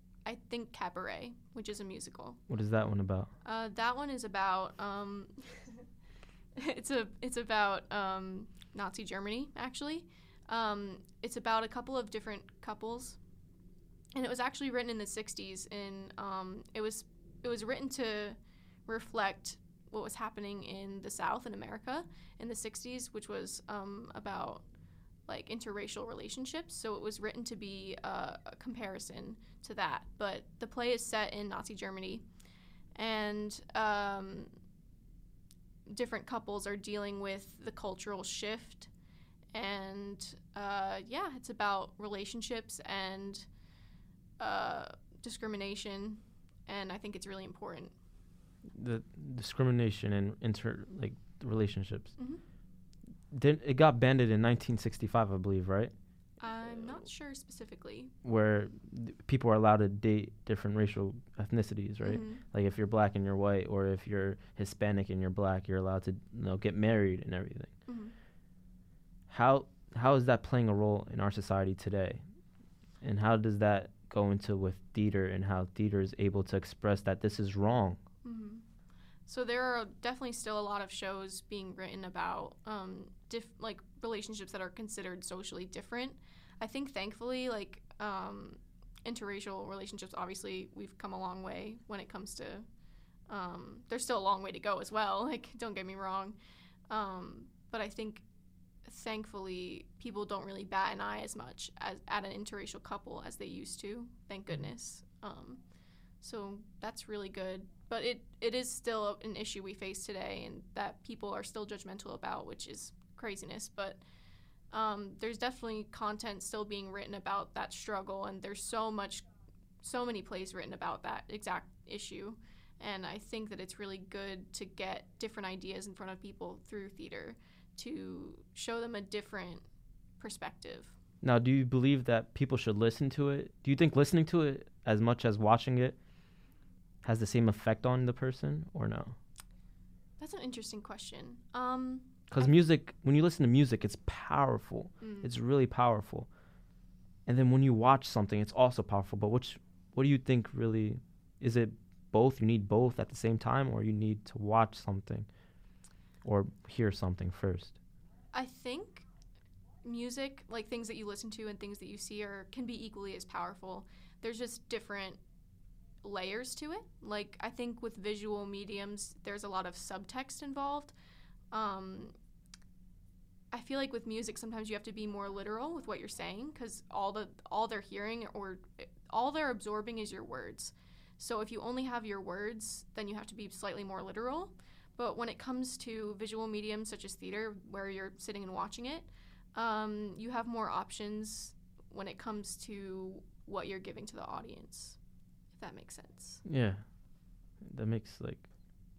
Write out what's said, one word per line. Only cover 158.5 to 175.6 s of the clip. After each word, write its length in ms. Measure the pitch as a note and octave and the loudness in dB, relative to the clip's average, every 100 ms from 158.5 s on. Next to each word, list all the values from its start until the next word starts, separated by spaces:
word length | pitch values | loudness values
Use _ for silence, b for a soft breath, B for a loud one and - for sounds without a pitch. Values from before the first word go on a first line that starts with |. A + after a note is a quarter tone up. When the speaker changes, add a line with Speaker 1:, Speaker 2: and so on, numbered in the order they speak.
| - B3+ C#4+ G#4+ - - - - - - - - - | -6 -6 -6 -8 -14 -20 -20 -20 -20 -20 -20 -20 -14
Speaker 1:
music, 600 | A#3+ A#3 B3 B3 C4+ C4+ - | -8 -6 -4 -4 -6 -8 -8
like, 200 | A3+ A3 | -8 -6
things 200 | A#3 A3+ | -6 -6
that 80 | A3+ | -8
you 100 | G#3 | -8
listen 240 | G3+ A3+ | -8 -8
to 160 | G#3+ G#3+ | -8 -8
and 140 | G3+ | -8
things 180 | G3+ G3+ | -10 -12
that 80 | F#3 | -12
you 100 | G3+ | -12
see 260 | - G#3 | -8 -8
are, 240 | G#3 G3 F#3+ | -8 -10 -10
can 160 | C4 B3 | -8 -6
be 180 | A#3 | -6
equally 300 | A3 G3+ G3 | -10 -8 -8
as 100 | F#3 | -8
powerful. 640 | F#3 E3+ F3 F#3+ F#3+ F#3 b b b b | -8 -6 -6 -6 -10 -10 b b b b
There's 180 | A3+ A3+ | -6 -4
just 280 | A#3+ - - | -6 -8 -6
different 480 | A3 - D4+ - - - - - - - - - - | -6 -4 -6 -6 -10 -18 -20 -20 -20 -20 -20 -20 -16
layers 540 | G3+ G3 F#3 G#3+ B3+ - | -8 -4 -4 -4 -6 -8
to 160 | D4+ | -8
it. 100 | F#4 - - | -8 -10 -14
Like, 340 | G#3+ G#3 G3+ - | -6 -6 -6 -8
I 120 | A3+ | -8
think 320 | B3+ A#3+ A#3 | -6 -6 -6
with 120 | A#3 A3 | -8 -6
visual 500 | G3+ G#3+ G#3+ G#3 G3+ | -4 -4 -4 -4 -4
mediums, 680 | G3 G3+ G3+ G3+ G#3 - - | -8 -8 -8 -6 -8 -10 -10
there's 220 | - G3+ | -8 -8
a 40 | G3+ | -4
lot 160 | F#3 F3+ | -4 -4
of 80 | |
subtext 680 | F3 - F#3+ G3 B3+ C4+ - | -6 -8 -8 -8 -8 -8 -8
involved. 500 | C#4+ C#4 C#4 C#4+ D4 b b b b b - | -6 -2 -2 -2 -6 b b b b b -6
Um, 600 | G#3+ G#3+ F#3+ F#3+ G3 A3 - - - - - - - - - - - - - - | -2 0 -2 -6 -10 -12 -16 -20 -20 -20 -20 -20 -20 -20 -20 -20 -20 -20 -20 -12
I 80 | A#3+ | -10
feel 180 | A#3+ C4+ | -4 -2
like 140 | C4+ | -2
with 140 | A#3 A3+ | -4 -4
music, 300 | A3 G#3+ G#3+ | -4 -6 -8
sometimes 320 | A3+ A3 G#3+ | -8 -8 -6
you 60 | |
have 80 | G#3 | -6
to 80 | A3 | -6
be 140 | G#3+ G#3+ | -8 -6
more 220 | G3+ G3+ | -6 -6
literal 460 | G3 G3 A3 | -6 -6 -4